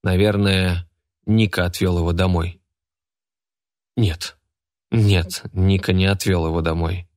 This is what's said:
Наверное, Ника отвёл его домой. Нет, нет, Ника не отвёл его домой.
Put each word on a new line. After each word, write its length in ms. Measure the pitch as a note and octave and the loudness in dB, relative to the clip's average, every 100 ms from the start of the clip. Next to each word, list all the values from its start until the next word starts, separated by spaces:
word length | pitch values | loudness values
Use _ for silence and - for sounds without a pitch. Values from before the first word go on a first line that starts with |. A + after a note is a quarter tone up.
Наверное, 840 | F#2+ F#2 G#2 G2+ G2+ F#2+ F#2 F2 F2 _ _ _ - | 0 2 2 2 0 0 0 -2 -6 _ _ _ 0
Ника 380 | A2 G#2+ - | 2 2 0
отвёл 340 | F2 - F#2 F2 | -4 -2 -2 0
его 140 | E2+ | 0
домой. 500 | E2+ F#2 F2 E2+ - _ _ _ _ _ _ _ _ _ _ _ _ _ - | 0 0 0 -4 -8 _ _ _ _ _ _ _ _ _ _ _ _ _ -2
Нет, 400 | G#2 D#2+ - - _ _ _ _ _ | -2 -2 -12 -16 _ _ _ _ _
нет, 520 | A2+ G#2 G2 E2+ - - | 2 4 2 0 -8 -10
Ника 400 | F#2 F#2+ F#2+ - | 0 2 2 0
не 140 | F#2 F#2+ | 0 0
отвёл 400 | G2 - F2+ D#2+ | 0 0 0 0
его 160 | E2 | -2
домой. 460 | D#2+ E2 E2 F2+ - | -2 -2 -4 -6 -10